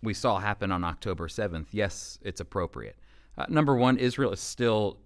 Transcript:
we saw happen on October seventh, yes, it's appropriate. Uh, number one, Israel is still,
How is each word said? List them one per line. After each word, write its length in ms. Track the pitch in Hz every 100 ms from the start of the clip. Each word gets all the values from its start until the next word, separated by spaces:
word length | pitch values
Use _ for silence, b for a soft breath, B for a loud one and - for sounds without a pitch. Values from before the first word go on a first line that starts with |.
we 120 | 113
saw 260 | 101 123 98
happen 320 | 104 101 101
on 120 | 90
October 440 | 85 82 107 82 85
seventh, 400 | - 104 80 85
yes, 460 | 104 98 - - -
it's 160 | 101 -
appropriate. 560 | - 98 85 62 53 - b b b -
Uh, 80 | -
number 260 | 156 143 127
one, 220 | 123 127
Israel 340 | 123 123 123
is 80 | 98
still, 580 | - - 120 107 104 -